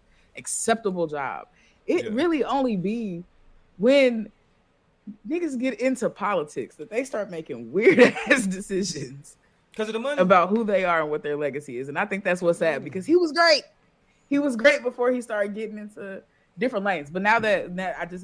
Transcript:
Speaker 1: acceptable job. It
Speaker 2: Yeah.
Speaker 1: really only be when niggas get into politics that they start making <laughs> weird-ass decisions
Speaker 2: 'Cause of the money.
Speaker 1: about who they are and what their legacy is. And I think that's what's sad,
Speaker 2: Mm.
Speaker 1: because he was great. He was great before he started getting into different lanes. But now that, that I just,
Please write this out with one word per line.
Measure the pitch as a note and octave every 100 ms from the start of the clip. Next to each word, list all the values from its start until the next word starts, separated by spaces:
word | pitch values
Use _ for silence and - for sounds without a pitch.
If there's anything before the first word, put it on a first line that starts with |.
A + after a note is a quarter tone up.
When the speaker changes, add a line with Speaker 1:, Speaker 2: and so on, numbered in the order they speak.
| _ _ _ -
Speaker 1:
acceptable | - - - A3+ G#3 F3+ E3
job. | D3 C3 D#2 - _ _ _ -
It | D#4+ -
Speaker 2:
Yeah. |
Speaker 1:
really | A3 F4 D#4
only | G3 C4+ C4 G3
be | F#3 A#3 G#3+ E3+ F3+ _ _ - _ -
when | A3 C#4 B3+ A#3 G#3 _ _ _ _ _ _ _ - - G#3
niggas | E4+ E4 C4
get | C4 -
into | B3+ C4 E3+
politics | - G#3 F#3+ D3 - A2 -
that | D3
they | A3
start | C4+ D#4+ C#4+
making | E3+ D#3+ A#2+ A2+
<laughs> |
weird-ass | E3 A#3 B3+ A#3+ - - C4+ F#3+
decisions | F#3 - F#3+ F#3+ D3 C3 C#3 - - _ _ _ -
Speaker 2:
'Cause | G#3+
of |
the | A3
money. | C4 C#4+
Speaker 1:
about | F#3+ F#3 F3+
who | A3
they | G#3+ G3 F3+
are | E3
and | D3+
what | D3+
their | D3 D3
legacy | D3 C#3 C#3+ A#2+
is. | C3+
And | D3+
I | G#3
think | G3
that's | F#3+ F3+
what's | E3+ E3+
sad, | E3 -
Speaker 2:
Mm. |
Speaker 1:
because | E3 F#3+ F#3
he | F4
was | E4+
great. | D4 E4+ C#4 - _ _ _ _ _ -
He | C#4+
was | C#4+ A3+
great | C#4 C4+
before | B3 B3 B3
he | B3+
started | A#3 G#3+ G#3 G#3
getting | A3 G#3+
into | G#3 - G3 F#3+ - _ _ -
different | B3 A3 G3+
lanes. | F3 C#3+
But | F3+
now | G3+ A3+
that, | A3 F#3 - F3+
that | F#3 D#3
I | F3
just, | F3+